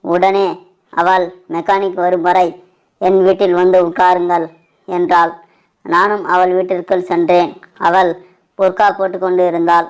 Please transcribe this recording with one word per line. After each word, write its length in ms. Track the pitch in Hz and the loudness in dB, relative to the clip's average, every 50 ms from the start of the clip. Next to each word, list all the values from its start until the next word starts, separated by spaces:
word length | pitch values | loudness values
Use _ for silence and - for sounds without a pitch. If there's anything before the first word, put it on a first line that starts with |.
உடனே 640 | _ 165 165 175 180 190 190 196 196 185 185 - - _ _ _ _ _ | _ -2 -2 0 2 2 2 2 0 -2 -4 -8 -14 _ _ _ _ _
அவள், 440 | - - 170 175 185 185 180 170 175 - _ _ | -4 -2 0 2 2 0 0 -2 -6 -16 _ _
"மெக்கானிக் 460 | 165 170 165 - 196 196 202 196 180 | -8 -8 -2 -2 -2 0 0 -4 -4
வரும் 280 | 190 175 180 185 180 165 | -2 -2 0 0 0 0
வரை 420 | 175 180 185 180 170 - - - _ _ _ _ _ _ _ | 0 2 2 2 0 -2 -10 -20 _ _ _ _ _ _ _
என் 240 | 202 185 190 190 185 | -2 0 2 4 4
வீட்டில் 320 | 185 190 185 202 190 175 | 2 2 2 2 0 2
வந்து 320 | 175 180 185 185 185 180 | 2 2 2 4 2 2
உட்காருங்கள்" 640 | 170 170 - 185 180 180 180 175 175 175 170 160 160 - _ _ _ _ _ _ | 0 0 0 2 2 2 2 0 -2 -2 -2 -4 -6 -10 _ _ _ _ _ _
என்றாள். 540 | - 185 175 180 170 175 175 170 165 165 - - _ _ _ _ _ _ _ _ | -8 -4 -4 -2 0 2 2 2 0 -2 -10 -20 _ _ _ _ _ _ _ _
நானும் 420 | - 165 175 190 208 208 208 180 | -2 0 0 0 0 -2 -4 -4
அவள் 280 | 151 175 180 185 185 180 | -2 0 0 0 2 0
வீட்டிற்குள் 500 | 185 185 185 190 175 170 - 196 185 175 | -2 -2 -2 -4 -6 -4 -4 -4 -4 -2
சென்றேன். 580 | - - 175 170 160 175 175 175 151 - - - - _ _ | -2 -2 -2 0 2 2 2 2 0 -6 -14 -20 -20 _ _
அவள் 440 | - 170 170 190 190 175 165 170 - _ _ _ _ _ _ _ | -4 0 2 2 0 0 -2 -4 -10 _ _ _ _ _ _ _
புர்கா 380 | 196 190 185 185 214 202 196 196 | -2 -2 0 2 0 0 0 0
போட்டுக்கொண்டு 480 | 196 190 180 185 180 185 185 180 180 | -4 -6 -4 -4 -4 -2 0 0 0
இருந்தாள். 420 | 175 170 170 170 165 170 170 165 170 | 0 0 0 0 2 2 2 0 -2